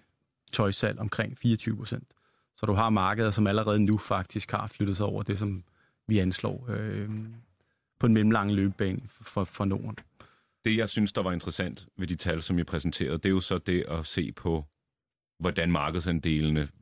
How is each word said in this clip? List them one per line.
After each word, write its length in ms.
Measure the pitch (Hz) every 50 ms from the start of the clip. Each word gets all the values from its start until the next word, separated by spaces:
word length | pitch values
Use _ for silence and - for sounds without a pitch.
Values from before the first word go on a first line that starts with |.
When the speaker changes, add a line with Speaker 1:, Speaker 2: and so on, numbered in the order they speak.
| _ _ _ _ _ _ _ _ _ - -
Speaker 1:
tøjsalg 460 | - 113 101 98 - - 107 104 -
omkring 380 | 110 104 - - 110 110 - -
fireogtyve 380 | - 120 113 107 - 113 110 104
procent. 300 | 117 110 120 - - - _ _ _ _ _ _ _ _ _ -
Så 80 | -
du 80 | 107 101
har 160 | 98 113 113
markeder, 420 | 110 104 95 95 104 107 117 110
som 160 | 101 - 107 98
allerede 320 | 98 107 110 107 104 107
nu 180 | 104 98 107 104
faktisk 540 | - - - 95 92 - - 107 - -
har 160 | - 104 104 104
flyttet 300 | - - 107 98 98 90
sig 80 | 104
over 180 | 101 98 101 107
det, 160 | - 104 92
som 240 | 107 104 98 90 90 _ _ _ _ _ _ _ _ -
vi 120 | 110 104
anslår, 460 | 92 92 90 - - 110 98 - 127 120
øh, 400 | 104 104 107 107 101 101 104 104 107 110 110 110 113 113 - _ _ _ _ _ _ _ _ _ _ -
på 60 | - 120
en 60 | 113
mellemlang 380 | 110 107 107 113 110 98 101 104
løbebane 480 | 98 98 101 95 - 104 95 95 92 - -
for, 160 | - - -
for, 200 | - - 104 95
for 220 | - - - 101
Norden. 320 | 98 95 101 110 107 104 - - _ _ - - - _ _ _ _ _ _ -
Speaker 2:
Det, 120 | 113 110 110
jeg 120 | 110 101
synes, 240 | - - 107 98 -
der 100 | - 98
var 80 | 90
interessant 560 | 90 85 - - 85 - 95 87 - - - - _ -
ved 100 | 92 80
de 80 | 87
tal, 260 | 80 - 92 82 82
som 180 | 80 - 92 87
I 40 | 85
præsenterede, 500 | - - 80 71 85 - - 87 67 76 82
det 80 | -
er 40 | 98
jo 100 | 95 95
så 180 | 92 - 95 90
det 260 | - - 90 90 - -
at 180 | 78 82 80
se 260 | - - - 85 -
på, 340 | - - - 87 82 80 76 - _ _ _ _ _ _ _ _ _ _ _ _ _ -
hvordan 320 | - - - - 82 85
markedsandelene 960 | 87 78 71 78 82 87 78 92 85 82 - 82 78 76 76 78 76 76 73 69 - _